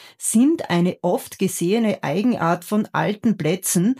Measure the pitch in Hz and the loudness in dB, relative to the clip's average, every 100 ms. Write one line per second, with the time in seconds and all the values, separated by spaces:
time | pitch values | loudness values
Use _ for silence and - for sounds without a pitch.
0 | - - - 220 269 330 - 175 175 - | -12 -10 0 4 4 2 0 0 0 0
1 | 175 220 - - 190 - 170 226 220 - | -2 -2 -4 -4 -2 0 0 2 0 -2
2 | 143 165 240 220 165 175 - 214 - 147 | -2 0 0 0 0 -2 -2 -2 -2 -2
3 | 160 208 233 202 151 190 - 185 196 262 | -2 0 -2 0 0 -2 -2 0 0 -2